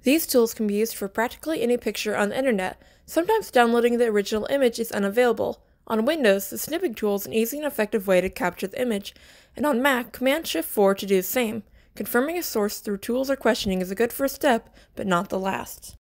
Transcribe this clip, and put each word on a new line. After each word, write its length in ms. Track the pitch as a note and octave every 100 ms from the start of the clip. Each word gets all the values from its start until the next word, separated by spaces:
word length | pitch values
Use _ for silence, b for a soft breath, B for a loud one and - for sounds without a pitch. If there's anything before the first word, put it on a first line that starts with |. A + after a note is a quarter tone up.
These 240 | B3 D#4 -
tools 260 | B3+ A3+
can 140 | - G#3+
be 80 |
used 200 | G3+ A3
for 140 | - G3
practically 540 | - A#3+ - D4+ D#4+
any 160 | A#3 A#3+
picture 360 | A3 G3+ G#3+
on 140 | G3+ G3+
the 100 | B3+
internet. 420 | C4+ G#3 F#3 - b b -
Sometimes 440 | D#4+ F4 G#4+ -
downloading 460 | B3+ A#3 A#3 A#3 A#3
the 120 | A#3+
original 380 | G#3 G3 G#3+ -
image 280 | C#4 B3+ A#3
is 140 | A3+
unavailable. 720 | G#3 G3+ G#3+ B3 G#3+ G#3 A#3 _ _ -
On 160 | A3
Windows, 460 | A#3 E4 A3+ G3 -
the 80 | A3
snipping 360 | - D#4 F4+
tool 220 | G#3+ G#3+ G3+
is 100 | -
an 60 |
easy 240 | A3 A3+ C#4+
and 100 | D4
effective 400 | C#4 G#3 A3+ G3
way 140 | F#3
to 100 | F#3
capture 380 | - F3+ - F#3+
the 120 | -
image, 340 | B3 G3+ - B B B B -
and 100 | D4
on 160 | A#3+
Mac, 300 | C#4 B3+ A#3+
Command-Shift-four 840 | - B3+ D4+ - E4 D#4+ - G3
to 120 | G3 G3
do 100 | G3
the 60 |
same. 400 | F#3 B3+ A3+ A3+ - b b -
Confirming 420 | G#3+ A#3+ C#4 F4
a 40 |
source 360 | D#4+ A3+ G#3 -
through 200 | - G3+
tools 300 | - B3 C4+
or 60 |
questioning 480 | C4+ A#3+ - G#3 F#3
is 80 | F#3
a 60 | F#3+
good 160 | A#3+
first 240 | - C4+ -
step, 380 | D4+ A3+ - b b
but 140 | - G3
not 200 | F3 G3+
the 120 | F#3+
last. 560 | F#3+ - - - - -